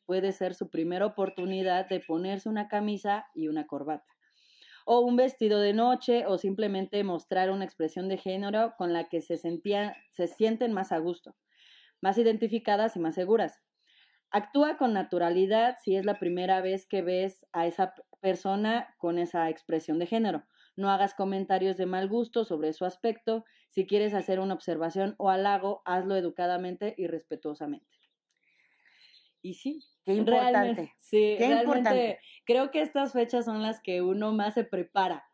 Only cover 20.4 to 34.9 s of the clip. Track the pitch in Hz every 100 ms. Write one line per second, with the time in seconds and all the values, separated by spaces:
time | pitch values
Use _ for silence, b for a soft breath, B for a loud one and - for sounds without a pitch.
20.4 | b b b - 196 190 196 - 196 196
21.4 | 190 190 190 185 185 185 190 226 233 233
22.4 | 214 160 156 156 180 - 233 226 - 220
23.4 | 220 b b - 190 208 208 202 - 190
24.4 | 196 185 - 160 165 185 196 208 202 185
25.4 | 202 196 190 202 - 180 190 190 175 170
26.4 | 175 180 180 175 208 - 170 165 - 156
27.4 | 156 151 147 143 _ _ _ _ _ _
28.4 | b b b b b b b b b _
29.4 | 185 175 269 302 - _ - 202 220 247
30.4 | 247 226 202 214 160 _ - 214 214 208
31.4 | 240 277 240 262 226 247 233 - B B
32.4 | - 240 269 311 311 277 277 254 233 247
33.4 | 233 214 214 220 - 180 180 196 214 214
34.4 | 208 233 233 185 170